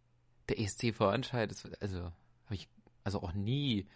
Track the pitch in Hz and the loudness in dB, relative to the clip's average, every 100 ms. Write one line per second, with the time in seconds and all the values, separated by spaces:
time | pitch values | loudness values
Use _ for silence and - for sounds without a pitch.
0 | _ _ _ _ - - 104 - 120 104 | _ _ _ _ -4 0 0 2 0 4
1 | 101 110 131 123 104 98 - 87 104 92 | 4 4 0 0 -2 -4 -12 -6 -4 -4
2 | 90 85 - - - 98 - - - _ | -6 -10 -20 -20 -8 -8 -8 -18 -20 _
3 | - 98 - 101 101 135 143 110 95 | -4 -2 -2 -2 0 0 2 0 0